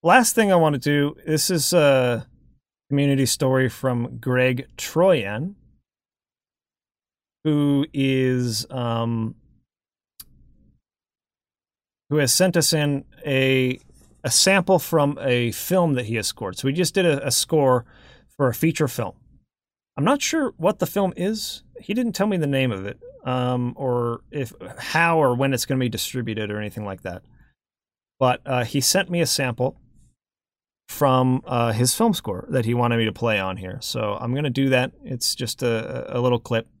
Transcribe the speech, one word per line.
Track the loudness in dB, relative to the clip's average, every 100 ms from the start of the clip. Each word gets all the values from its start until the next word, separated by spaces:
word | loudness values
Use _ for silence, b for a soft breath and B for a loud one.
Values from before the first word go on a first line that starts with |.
last | 6 4 4
thing | 2 4
I | 6
want | 4
to | 2
do, | 2 2 2 -2 -2
this | -2 0
is | 0 2
a | 4 6 4 2 0 -6 _ _ _ _ _ _
community | 0 2 2 2
story | 0 2 2 0
from | -2 -2 -2 -4 -6
Greg | -2 2 2 0 -8 -14
Troyan, | -6 2 4 4 0 -4 -6 -10 _ _ _ _ _ _ _ _ _ _ _ _ _ _ _ _ _ _
who | 0 2 2 2 0
is, | 0 0 2 2 0 -2 -4 -6
um, | -6 -4 -2 -2 -2 -4 -8 _ _ _ _ _ _ _ _ -20 _ -20 _ _ _ _ _ _ _ _ _ _ _ _ _ _ _ _
who | 0
has | 2
sent | 4 2 2
us | 2
in | 0 0 -2 -6 -12 -2
a, | 0 4 4 2 -2 _ -20 _ _
a | -2
sample | 2 4 2 4 2
from | 4 2 2 0
a | 0 0 0
film | -4 -2 0 2
that | 0 -2
he | -4
has | -4
scored. | -6 -10 -4
So | -4
we |
just | 0 0
did | 2 2
a, | 0 0
a |
score | -2 0 2 4 2 0 b b b b -2
for | -2
a |
feature | 2 0 0 -2
film. | -2 -8 -10 _ _ _ _ _ _ _ -2
I'm |
not | 0 0
sure | 0 -2 -2 0
what | -2 0
the | -2
film | 0 -2 -2
is. | -4 -4 -8 -12 _ -20
He | -6
didn't | -2 -2
tell | -2 -2
me | 0
the | 0
name | 0 0
of | -2 -8
it, | -12 -18 -12
um, | -4 -2 0 -2 -4 -4
or | -4 -2 -2 -6 _
if, | -8 -8 -10 -16 -14
how | -4 0 2 4
or | 2
when | 2 0
it's | 0 -2
gonna | -2
be | -2
distributed | -4 -6 -6 -6 -6 -6
or | -6
anything | -8 -8 -10
like | -8
that. | -10 -12 _ b b b _ _ _ _ _ _
But, | 0 0 -2
uh, | -4
he | -2 -2
sent | 0 0 0
me | -2
a | 0
sample | 0 -4 -2 -4 -4 _ _ _ _ _ _ _ _ _ _ _
from, | 0 2 4 2 0 -2
uh, | -2 0
his | 0 0
film | 2 0
score | 0 -6 -10 -4
that | -2
he | 0
wanted | 0 0 2
me | 0
to |
play | -2 -2 0
on | -2 -6
here. | -10 -10
So | -8 -4 -4 -4
I'm | -4
gonna | -4 -2
do | 0 2
that. | 2 0 -6
It's | -12 -6 -4
just | -4 -8 -4
a, | -2 -2 -4 -10 -6 -2
a |
little | 0 0
clip. | 0 -4 -4 _